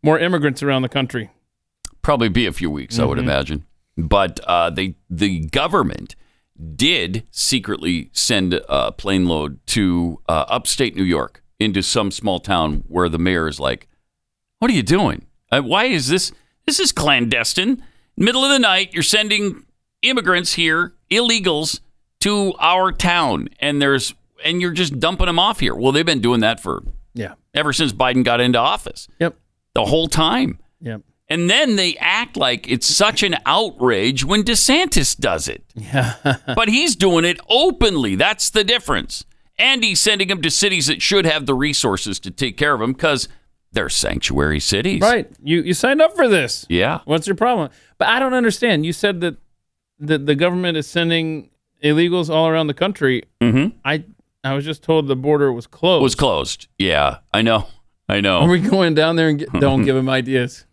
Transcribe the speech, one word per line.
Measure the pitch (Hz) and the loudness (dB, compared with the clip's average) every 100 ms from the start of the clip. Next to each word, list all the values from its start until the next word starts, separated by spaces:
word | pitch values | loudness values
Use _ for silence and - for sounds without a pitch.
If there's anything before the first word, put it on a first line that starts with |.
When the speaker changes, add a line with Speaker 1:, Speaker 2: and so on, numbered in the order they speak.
Speaker 1:
more | 151 156 | 2 2
immigrants | 175 180 143 131 | 2 2 0 -2
around | 143 131 | -2 -2
the | 131 | -2
country. | 139 131 123 107 _ _ _ _ _ - - | -2 -4 -6 -10 _ _ _ _ _ -20 -6
Speaker 2:
Probably | - 143 117 | 0 2 2
be | 95 107 | 2 0
a | |
few | 85 87 | -2 -4
weeks, | 73 62 117 | -4 -6 -2
I | |
would | 67 69 | 0 0
Speaker 1:
Mm-hmm. | 73 | 0
Speaker 2:
imagine. | 69 69 76 - _ _ - | 0 -2 -6 -10 _ _ -8
But, | 80 101 95 - - | 0 2 2 -4 0
uh, | 87 85 | 2 2
they, | 85 95 90 _ | -2 -6 -6 _
the | 85 104 90 | -2 -2 -2
government | 78 135 151 156 123 - - - _ _ _ _ 80 76 | -4 -2 0 0 -2 -4 -14 -20 _ _ _ _ -16 -2
did | 135 170 87 104 - | 0 0 -2 -6 -10
secretly | - - 127 - 98 85 87 - | -6 -2 -2 -2 -4 -2 -4 -4
send | - - 104 92 87 - | -4 -2 0 0 -2 -2
a | 71 55 | -2 -2
plane | - 98 95 87 | -4 -2 0 2
load | 80 73 67 - | 0 -4 -10 -4
to, | 120 95 87 87 82 - | 0 0 0 -2 -4 -2
uh, | 80 - | -2 0
upstate | 123 - - 123 90 | -4 -2 -2 -2 0
New | |
York | 92 80 58 _ _ _ | 0 0 -2 _ _ _
into | 107 98 | -2 0
some | 92 120 101 | 0 -2 -2
small | - 107 90 | -4 -4 -4
town | - 90 78 76 - | -2 0 0 -2 -4
where | 87 87 | -2 0
the | 82 | 0
mayor | 87 90 78 | 0 0 -2
is | 71 | -4
like, | 69 62 _ _ _ _ _ _ _ _ | -4 -6 _ _ _ _ _ _ _ _
"What | 233 | 0
are | |
you | 202 | 0
doing? | 101 180 156 - - _ _ | 2 2 0 -4 -12 _ _
Uh, | 127 | -2
why | 127 180 | 0 0
is | 247 190 127 | 0 -2 0
this? | 180 - - _ _ - | -2 -2 -10 _ _ -4
This | 294 | 0
is | 370 | 0
clandestine. | - 147 135 120 120 113 - 196 262 - _ _ - | 0 2 2 2 0 0 0 0 -2 -6 _ _ 0
Middle | 202 254 | 0 2
of | 269 | 2
the | 277 | 4
night, | 226 185 190 | 4 2 0
you're | 165 | -2
sending | 151 214 214 208 202 - _ _ _ _ | 0 0 0 -2 -2 -6 _ _ _ _
immigrants | 240 262 185 180 175 | 0 0 0 0 0
here, | - 165 160 175 _ _ | 0 0 0 -2 _ _
illegals, | 214 240 226 185 151 156 - - _ _ _ | 0 2 0 0 -2 -2 -6 -12 _ _ _
to | 202 208 196 - | -2 0 -2 -2
our | 165 180 185 | 0 0 0
town, | 175 180 175 147 85 - - | -2 0 0 0 -2 -6 -6
and | 143 143 | -4 0
there's, | 143 139 - - _ _ | 2 0 -2 -10 _ _
and | 151 175 | -4 -2
you're | 180 | -4
just | 165 175 135 | -2 -4 -2
dumping | 156 180 185 | -4 0 0
them | 170 | 2
off | 196 214 | 0 0
here." | 131 | -2
Well, | 64 127 | 0 2
they've | 143 165 | 2 2
been | 143 | 0
doing | 110 120 | 2 2
that | 110 113 | 2 0
for | 90 58 - - - | -6 -6 -8 -12 -14
Speaker 1:
Yeah. | 117 101 - _ | -12 -12 -12 _
Speaker 2:
ever | - 151 | -4 -2
since | 131 131 | 0 -2
Biden | 98 127 127 | 0 0 2
got | 123 120 | 2 2
into | 123 120 | 2 2
office. | 127 214 - - - - | 0 -2 -8 -14 -20 -4
Speaker 1:
Yep. | 165 - _ _ _ | -4 -4 _ _ _
Speaker 2:
The | - 101 | -2 2
whole | 156 165 | 0 2
time. | - 160 233 262 - - _ | 0 2 2 -2 -6 -16 _
Speaker 1:
Yep. | 143 110 - _ _ | -12 -12 -16 _ _
Speaker 2:
And | 160 175 | -2 2
then | 226 294 208 | 2 2 2
they | 180 156 | 0 -2
act | 170 202 233 - | -2 -2 -4 -2
like | 135 123 - | -2 -2 -2
it's | 120 - | -2 0
such | - 208 220 | 2 2 2
an | 202 160 - | -2 -2 0
outrage | 165 214 - 123 104 113 131 | 0 0 0 0 2 0 0
when | 135 208 | 0 0
DeSantis | 208 233 - 285 359 - 135 - | 2 2 4 2 4 2 0 0
does | 117 82 - | -2 -2 -6
it. | 55 - | -10 -14
Speaker 1:
Yeah. | 120 104 135 117 - | -16 -4 -2 -2 -2
<laughs> | 147 127 - 131 | -2 -2 -2 -2
Speaker 2:
But | 226 | 0
he's | 233 339 208 | 2 0 2
doing | 190 170 | 2 4
it | 170 175 - | 2 -2 0
openly. | 240 349 - 226 170 113 95 | 2 2 2 0 2 -2 0
That's | 165 214 - | 0 0 -2
the | 220 | 0
difference. | 202 240 - 107 - - - _ _ - | 0 -2 0 -4 -4 -12 -14 _ _ -2
And | 247 269 | 0 2
he's | 226 175 | 0 2
sending | 214 202 190 | 2 0 -2
them | 196 | -2
to | 156 | -2
cities | - 202 185 139 | 0 0 0 -2
that | 151 | -2
should | - 196 165 | 0 2 2
have | 156 135 | 0 -2
the | |
resources | 131 147 139 123 95 107 95 | -2 0 0 0 -2 -4 -8
to | 95 | -10
take | - 131 98 | -6 -6 -2
care | 147 | -2
of | 135 | 0
them | 113 | -2
'cause | 131 160 139 - - _ _ _ | 0 0 0 -4 -12 _ _ _
they're | - 92 | -6 -4
sanctuary | - 52 50 - 67 76 76 | -2 -2 -4 -2 0 2 0
cities. | - 98 156 190 | 0 -2 0 2
Speaker 1:
Right. | 202 240 - - | 2 2 -2 -12
You, | 147 165 | -2 0
you | - | 0
signed | 180 247 285 | 0 0 4
up | 320 339 | 2 4
for | 262 | 4
this. | 190 123 - - | 4 0 -6 -2
Speaker 2:
Yeah. | 85 107 156 | 0 2 -2
Speaker 1:
What's | - 160 175 | -2 -2 0
your | 196 | 0
problem? | 240 233 147 _ _ _ | 0 0 -2 _ _ _
But | - | 0
I | 233 | 2
don't | 262 | 2
understand. | 254 233 202 240 170 | 2 2 2 0 2
You | 160 | 0
said | 165 208 180 | 0 -2 0
that, | 175 143 _ _ _ _ _ _ | -4 -6 _ _ _ _ _ _
that | 147 156 143 | -2 0 2
the | |
government | 143 175 180 180 160 | 2 2 0 -2 -4
is | 143 | -4
sending | 175 165 165 160 156 - _ _ _ | -2 0 0 -2 -6 -12 _ _ _
illegals | 147 151 175 180 160 | 0 2 2 0 0
all | 156 160 | 2 2
around | 160 156 | 2 -2
the | |
country. | 139 190 196 139 127 - _ | -2 -4 0 0 0 -6 _
Speaker 2:
Mm-hmm. | 120 117 170 - | 2 2 0 -4
Speaker 1:
I, | 135 151 175 _ _ _ | -4 -4 -6 _ _ _
I | 135 | -6
was | 135 | -4
just | 143 156 | -6 -10
told | - 160 139 | 0 0 2
the | |
border | 131 139 147 143 | -2 0 2 2
was | 120 - | 0 -8
closed. | - 175 175 | -2 2 4
Speaker 2:
Was | 135 - | 2 2
closed. | 135 82 69 - - _ | 0 0 -4 -8 -14 _
Yeah, | 95 76 71 69 _ | 2 4 2 -2 _
I | 101 | 0
know. | 113 110 - - _ _ - | 2 2 -2 -14 _ _ -4
I | 98 | 0
know. | 98 90 | 2 4
Speaker 1:
Are | 160 | 4
we | 180 | 4
going | 190 190 175 | 2 2 2
down | 156 160 | 2 2
there | 165 160 | 2 2
and | 147 | 0
get, | 151 | -2
Speaker 2:
<laughs> | - | 0
Speaker 1:
don't | 139 135 | 2 4
give | - 131 | 2 0
him | 131 | 0
ideas. | 131 123 131 127 - _ | -2 0 -2 -2 -8 _